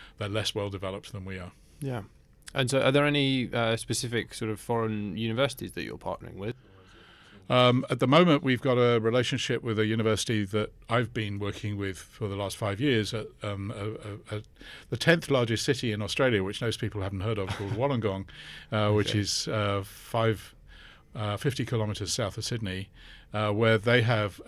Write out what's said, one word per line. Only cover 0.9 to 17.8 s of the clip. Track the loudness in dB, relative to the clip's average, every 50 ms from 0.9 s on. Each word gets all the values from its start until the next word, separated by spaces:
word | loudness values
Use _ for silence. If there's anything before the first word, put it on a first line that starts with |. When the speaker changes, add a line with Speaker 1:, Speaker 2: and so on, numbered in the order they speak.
| -6 -8 -10 -12 -12
Speaker 1:
than | -12 -10
we | -10 -10 -10
are. | -10 -12 -16 -20 -20 -20 -14 -10
Speaker 2:
Yeah. | -8 -6 -6 -6 -8 -10 -16 -20 _ _ -20 _ -18 -8 -4
And | -2 0 2
so | 2 2 4
are | 4 4
there | 4 4
any, | 4 2 2 2 2 2 0 0 -2 -2
uh, | 0 0 2 0
specific | 0 -2 -4 -4 -4 -4 -2 -2 -2 -4 -4 -6
sort | -6 -4 -4
of | -4 -6
foreign | -4 -2 -2 0 0 0 -2 -4 -4 -4 -4
universities | -4 -4 -2 0 0 0 0 -2 -4 -10 -10 -8
that | -8 -8
you're | -8 -8 -10
partnering | -8 -8 -8 -8 -10 -14 -12
with? | -10 -8 -8 -8 -10 -14 -20 -20 -20 -20 -20 -20 -20 -20 -20 -20 -20 -20 -20 -20 -14 -4 0
Speaker 1:
Um, | 4 6 6 6 6 4 2 0
at | -2 0
the | 4
moment, | 6 8 8 8 8 6 4 4
we've | 2 0 2
got | 2 2 4
a | 6 6 6 6 4
relationship | 4 2 2 2 2 0 0 -2 -2 -2 -2 -2 -2
with | -2 0 2
a | 2
university | 2 2 2 2 2 2 2 0 0 0 0 0
that | 0 0 -2 -2 -2 -6 -12 -6 0
I've | 0 0 0 0 -4
been | -6 -6 -6 -6 -6
working | -6 -6 -6 -6 -6 -6 -4
with | -4 -4 -6 -6 -8
for | -14 -18 -10 -6 -6 -4
the | -4
last | -2 -4 -4 -4
five | -4 -2 -2 -2 0
years | 2 2 2 2 2 0 -2
at, | -6 -8 -8 -12 -10 -8
um, | -6 -6 -6 -6 -6 -6
a, | -6 -6 -8 -8 -8 -10 -12 -12 -12 -12 -10 -10
a, | -10
a, | -10 -12 -20 -20 -20 -20 -20 -18 -12 -8
the | -6
tenth | -2 4 4 4 4 4 2
largest | 2 4 4 4 2 0 2
city | 0 0 0 0 -2
in | -2 -2
Australia, | -4 -4 0 2 2 4 4 2 2
which | 0 -4 -4
most | -4 -4 -4 -2
people | -4 -4 -4 -4 -6
haven't | -4 -4 -4 -2
heard | -2 -2 -2
of, | -4 -4
called | -6 -6 -4 -4 -2
Speaker 2:
<laughs> |
Speaker 1:
Wollongong, | 0